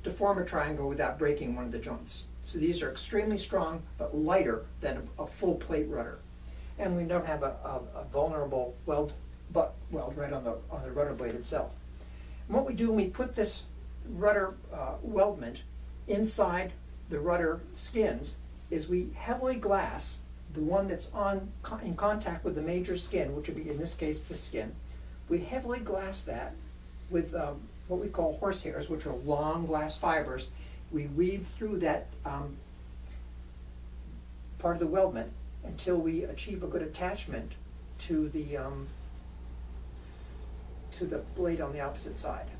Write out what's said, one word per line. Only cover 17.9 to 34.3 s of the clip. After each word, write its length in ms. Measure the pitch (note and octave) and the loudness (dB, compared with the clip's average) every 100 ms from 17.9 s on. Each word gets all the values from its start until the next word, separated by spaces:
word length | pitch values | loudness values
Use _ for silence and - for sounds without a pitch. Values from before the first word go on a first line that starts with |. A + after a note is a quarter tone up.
| A#3 G#3+ A#3 - - - - - | 4 4 4 -4 -8 -10 -12 -2
is 180 | E3 D3+ | -2 2
we 220 | F3+ - - | 2 2 -4
heavily 400 | - A#3 B3+ B3 | -2 2 2 2
glass 640 | G#3 G3 D#3 - - - - - - | 6 6 4 -2 -4 -6 -10 -12 -8
the 80 | D3 | 0
one 260 | D#3 F#3+ G3 | 4 6 4
that's 240 | E3+ - | 0 -4
on 360 | G#3 G3+ G3 G3 - | 0 2 2 -2 -8
co-, 180 | - A3+ | -6 -6
in 100 | - | -4
contact 520 | E3+ G3+ G#3+ G#3+ E3+ - | 2 4 4 0 -2 0
with 100 | D3+ | 0
the 60 | |
major 340 | D#3 F3 F3+ F3 | 0 0 0 -2
skin, 400 | - F#3 C#3+ C#3+ | 0 0 2 0
which 120 | D3+ | -4
would 140 | E3 | -4
be, 80 | D#3 | -4
in 80 | C#3+ | -2
this 180 | E3+ - | -2 -2
case, 260 | D#3 D3+ | -2 -2
the 140 | - E3 | -4 -6
skin. 380 | - - - - - - - - - | -4 -4 -4 -6 -10 -10 -10 -12 0
We 120 | F3 | 0
heavily 400 | F3 B3+ A#3+ B3 | 2 -2 0 -2
glass 420 | G#3+ F#3+ F#3+ F#3+ | 0 0 0 -4
that 300 | - - - - - - - - - | -4 -4 -4 -8 -12 -12 -12 -12 0
with, 260 | F3 D#3+ E3 | 2 2 0
um, 240 | D3 C#3+ - - - | -2 -4 -8 -12 -2
what 100 | F3+ | 0
we 80 | G3+ | 0
call 300 | - E3 D3+ | 2 2 4
horsehairs, 520 | G3+ F#3 - D3+ D3 | 0 0 -2 -4 -2
which 160 | D#3 - | -2 -2
are 80 | - C#3 | -4 2
long 400 | D3 D3 E3 D#3+ | 2 4 2 2
glass 320 | D3+ D3+ - | 2 0 0
fibers. 500 | C#3 D#3+ D3 B2+ - - - - - | 4 4 2 -4 -6 -8 -10 -10 -4
We 140 | D#3 C#3+ | -2 0
weave 380 | C#3+ F#3 G3 F3+ | 4 4 4 -4
through 340 | - A3 G3 | -4 0 2
that, 280 | E3 - - - | 4 4 0 -6
um, 320 | - C#3+ C#3+ - - - - - - - - - - - - - - - - - - | -4 -4 -4 -6 -12 -14 -12 -10 -10 -10 -10 -10 -12 -12 -12 -10 -10 -10 -8 -10 -10